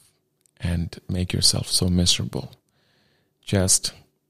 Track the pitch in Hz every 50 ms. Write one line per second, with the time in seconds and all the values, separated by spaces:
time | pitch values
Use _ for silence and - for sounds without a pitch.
0 | _ _ _ _ _ _ _ _ _ _ _ _ - 87 85 85 85 - - -
1 | _ - 98 90 90 90 - 92 92 - - 90 87 - - - 90 90 87 90
2 | 87 87 - - 62 58 - 65 - - - _ _ _ _ _ _ _ _ _
3 | _ _ _ _ _ _ _ _ _ - - 98 92 92 - - - - - -
4 | - _ _ _ _